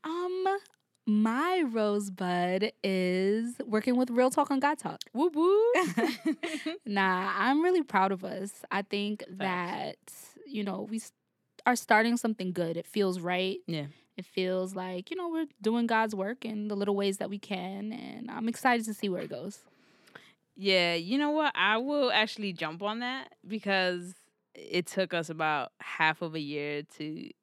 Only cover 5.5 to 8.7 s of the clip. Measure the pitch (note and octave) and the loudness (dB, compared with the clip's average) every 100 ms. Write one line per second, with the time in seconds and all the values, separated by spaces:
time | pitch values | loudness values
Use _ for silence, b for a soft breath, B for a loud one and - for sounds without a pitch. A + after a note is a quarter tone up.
5.5 | G#4 A4+ A#4+ F4+ E3+ F4 A#3+ - C#4 E4+ | 6 6 4 2 2 0 0 -2 -2 -4
6.5 | D#4 D#4 F4+ - G3+ F#3+ F#3 F#3+ F#3+ A3 | -6 -6 -8 -2 2 2 2 0 0 2
7.5 | C#4+ F4 F#4 C#4 G3+ F#3+ F#3+ F#3+ F#3+ G3+ | 4 4 4 2 2 2 0 -6 -8 -8
8.5 | - - | -12 -4